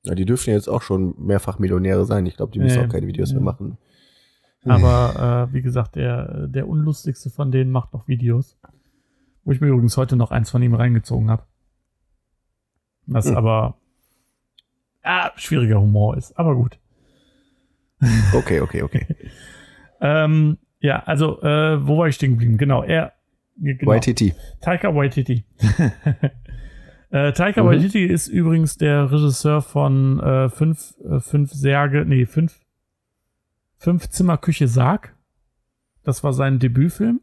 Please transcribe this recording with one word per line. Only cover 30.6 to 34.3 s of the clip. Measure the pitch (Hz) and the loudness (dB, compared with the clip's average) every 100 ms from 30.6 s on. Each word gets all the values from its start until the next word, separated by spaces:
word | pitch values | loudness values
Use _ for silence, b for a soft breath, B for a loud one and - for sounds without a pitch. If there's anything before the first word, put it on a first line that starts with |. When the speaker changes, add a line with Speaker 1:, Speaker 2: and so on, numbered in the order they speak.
| 156 156 - _ - | -2 -2 -8 _ -4
Speaker 2:
äh, | 143 | -4
fünf | - 147 143 | -2 -2 -2
Särge, | 139 139 139 143 143 | -2 0 0 0 0
nee, | 160 131 120 | 2 2 2
fünf, | - 165 - _ _ _ _ _ _ _ _ _ _ _ _ | 0 -2 -4 _ _ _ _ _ _ _ _ _ _ _ _
fünf | - 175 - | 0 0 -2
Zimmer | - 180 | -2 0